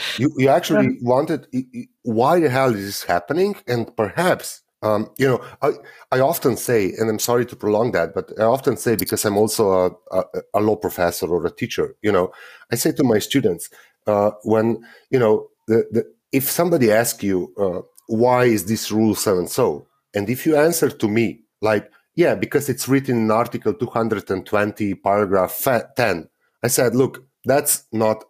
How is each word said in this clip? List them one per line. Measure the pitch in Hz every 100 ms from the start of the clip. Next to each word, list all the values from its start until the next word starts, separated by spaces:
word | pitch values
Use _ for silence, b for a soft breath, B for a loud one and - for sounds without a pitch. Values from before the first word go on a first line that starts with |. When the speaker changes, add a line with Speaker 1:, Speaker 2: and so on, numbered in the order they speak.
| - -
Speaker 1:
you, | 143 127
you | 135
actually | 165 - 160 -
Speaker 2:
Yeah. | -
Speaker 1:
wanted, | 120 127 156 147 -
y-, | 127 -
y-, | 120 - _
why | 123 110 135 180
the | 151
hell | 127 135 104
is | 98
this | -
happening? | - 87 - 156 202 196 -
And | 120 113 -
perhaps, | 101 156 180 123 - - _ _
um, | 107 107 110 -
you | 135
know, | 117 B B
I, | 143 - B B B
I | 131
often | 135 170 139 104
say, | - 117 90 104
and | 110
I'm | 107
sorry | - 120 120
to | -
prolong | 104 104 120
that, | 92 82 -
but | - -
I |
often | 110 131 139 107
say, | 123 107
because | 95 107
I'm | 107 101
also | 110 - 101
a, | 92 92 - - 92
a, | - 92 - 101
a |
law | 107 104
professor | 90 - 87 - 82
or | 87 82
a | -
teacher, | 117 - 78 -
you | 107
know, | 95 92 B B B B
I | 120
say | 160
to | 143
my | 131 107
students, | - 139 110 85 - b b b -
uh, | 104 104 104
when, | 107 110 117 110 B B B
you | 135
know, | 110 107 - _ -
the, | 113 -
the, | 117 - _ _
if | 135 135
somebody | - 175 165 113
asks | 107 120 -
you, | 101 92 85 104
uh, | 95 90 - _ -
"Why | 113 123 123 123
is | 107 90
this | 110 -
rule | 107 110
so | 98 107 92
and | 85
so?" | - 110 71 - _ _ 101
And | 101
if | 127 -
you | 147
answer | 156 170 139
to | - 107
me, | 107 107 - _ _
like, | 107 104 - b b -
"Yeah, | 165
because | 95 110 143 135
it's | 123 123
written | 135 135 120
in | 110
Article | 110 117 117 110 -
two | 117
hundred | 117 113 101 -
and | 95
twenty, | - 104 104 - 101 92
paragraph | 98 101 98 95 90
fa-, | - 139 117 - -
ten," | 113 85 78 _ _ _
I | 123
said, | - 123 123
"Look, | 127 - _ _ 117
that's | 139 143 - -
not | 110 110 107